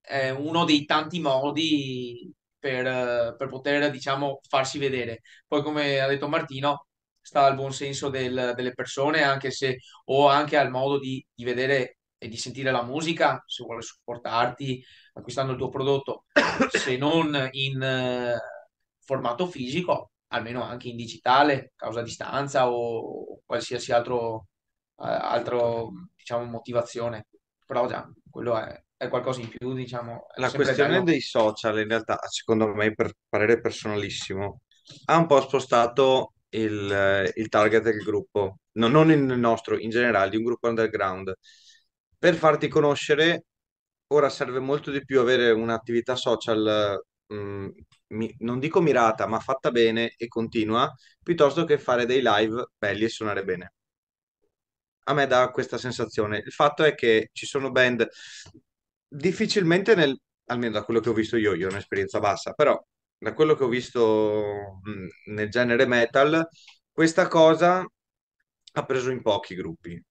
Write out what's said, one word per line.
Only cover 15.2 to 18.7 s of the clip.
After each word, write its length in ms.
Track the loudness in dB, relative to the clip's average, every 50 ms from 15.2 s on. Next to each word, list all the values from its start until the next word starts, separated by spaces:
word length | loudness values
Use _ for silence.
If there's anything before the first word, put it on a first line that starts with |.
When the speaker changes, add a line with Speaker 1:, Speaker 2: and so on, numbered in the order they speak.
| -14 -10 -4 -4 -4 -4 -2
Speaker 1:
il 60 | -4
tuo 100 | -6 -6
prodotto, 560 | -4 -4 0 0 0 0 -2 -6 -10 -10 _ _ _
<coughs> 380 | 2 2 2 2 0 -2 0
se 260 | 0 -2 -2 -2 -2
non 520 | 0 0 2 2 2 2 2 0 -2 -2 -4 -4
in, 280 | -4 -4 -4 -4 -2 -2
eh, 540 | -2 -2 0 -2 -2 -2 -2 -2 -2 -4 -4 -4 -8 -14 -16 -20 _